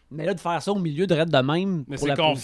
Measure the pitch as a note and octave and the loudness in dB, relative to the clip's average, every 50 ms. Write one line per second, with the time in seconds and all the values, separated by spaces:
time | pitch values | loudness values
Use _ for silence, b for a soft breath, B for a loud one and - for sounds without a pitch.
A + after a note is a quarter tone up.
0 | b b - D#3 D#3 F#3 G3+ D#3+ - E3+ E3+ D3+ - F#3+ G#3 G3 F3 D#3+ C#3+ D#3 | b b -10 -6 -4 -4 -4 -2 -2 -2 -2 -2 -2 -2 -2 0 -2 -2 -2 0
1 | F#3+ F3+ F3 D3 E3 E3+ D3 C3 B2+ C#3 D#3 F3 F#3+ G3 F#3 D#3 B2+ - - - | 0 2 2 2 2 4 4 2 4 2 2 0 0 0 -2 -4 -4 -6 -6 -2
2 | C#3+ C#3+ C#3 D3+ D#3+ D#3 C#3+ B2 | -2 0 2 2 2 2 2 0